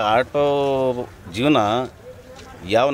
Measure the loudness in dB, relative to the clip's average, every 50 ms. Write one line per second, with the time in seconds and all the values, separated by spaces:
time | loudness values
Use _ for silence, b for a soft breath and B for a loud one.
0 | 2 2 2 2 2 0 0 0 2 2 2 2 2 0 0 0 0 0 -2 -2
1 | -6 -10 -12 -18 -18 -10 -6 -2 0 2 2 2 2 2 0 -2 -2 -6 -10 -16
2 | -20 -20 -20 -20 -20 -20 -20 -20 -20 -20 -18 -16 -6 0 2 2 2 2